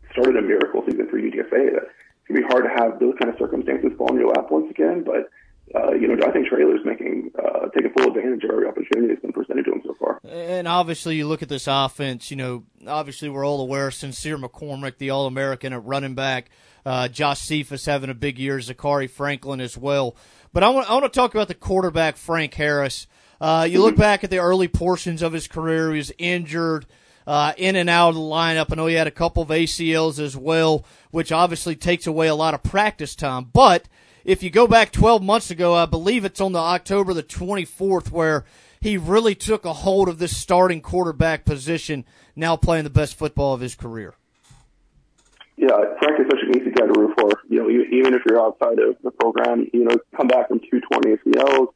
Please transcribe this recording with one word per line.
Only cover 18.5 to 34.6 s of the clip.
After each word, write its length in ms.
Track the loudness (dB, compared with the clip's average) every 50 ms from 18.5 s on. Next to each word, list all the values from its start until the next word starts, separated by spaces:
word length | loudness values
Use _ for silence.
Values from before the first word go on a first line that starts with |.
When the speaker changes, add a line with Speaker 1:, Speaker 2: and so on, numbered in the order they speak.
| -4 -6
Speaker 2:
Zachary 460 | -6 -10 -14 _ -4 -2 -2 -2 -2
Franklin 560 | -6 -8 -6 -6 -6 -6 -6 -8 -10 -8 -8
as 160 | -8 -10 -10 -8
well. 360 | -4 -2 -2 0 -2 -4 -6 _ _ _ _ _ _ _
But 100 | 2 4
I 60 | 4 4
want, 220 | 4 2 0 2
I 20 |
want 120 | 2 2 2
to 20 | 2
talk 260 | 2 0 0 0 0
about 140 | -2 -4 -4
the 60 | -6
quarterback, 640 | _ -6 -2 0 0 0 0 0 0 0 0 -2 -6
Frank 340 | -6 -4 -4 -4 -4 -6
Harris. 540 | -4 -2 -2 0 0 0 -2 -2 -6 -10 -14 _ _ _ _ _ _ _
Uh, 260 | 0 0 2 2 2 2
you 120 | 4 6
look 140 | 6 6 6
Speaker 1:
Mm-hmm. 60 | 6
Speaker 2:
back 240 | 6 6 4 2 0
at 60 | -2
the 80 | -2 0
early 300 | 2 2 4 2 2 0
portions 540 | 0 0 0 0 0 0 -2 -6 -4 -4
of 100 | -4 -4
his 160 | -4 -6 -10 -8
career, 420 | -10 -6 -4 -2 0 0 0 -2
he 60 | -2
was 160 | -4 -6 -8 -10 -6
injured, 680 | -4 -2 -2 -4 -4 -6 -4 -2 -2 -2 -2 -4 -6 _ _ _ _ _ _ _ _
uh, 280 | -2 0 0 0 0 -2
in 200 | -2 -2 0 0
and 120 | 0 0 2
out 220 | 4 6 4 4
of 40 | 4
the 40 | 0
lineup. 520 | -6 -2 -2 0 0 0 0 0 -2 -2
I 20 | -4
know 120 | -2 -2
he 100 | 0 0
had 100 | 0 0
a 60 | -2
couple 320 | -2 -2 -4 -2 0 -2 -2
of 60 | 0
A 120 | 0 0 0
C 280 | 0 -2 -4 -2 0 0
Ls 240 | 2 0 0 -2 -4
as 180 | -8 -8 -8
well, 480 | -6 -2 0 2 4 4 4 2 0 -2 _ _ _ _ _
which 180 | -6 -4 -2 0
obviously 460 | 2 2 2 2 2 -6 -6 -8 -8
takes 320 | -4 -2 -2 -2 -2 -2 -4
away 180 | -2 0 0
a 80 | 0 2
lot 180 | 0 0 -2
of 120 | -2 -2 -6
practice 500 | -2 0 0 0 0 -2 -6 -12 -12 -10
time. 340 | -8 -6 -6 -6 -6 -10 0
But 360 | 6 8 8 8 6 4 _ -8 _ _ _ _ _ _ _
if 180 | -2 -2 0
you 80 | -2 0
go 160 | 4 4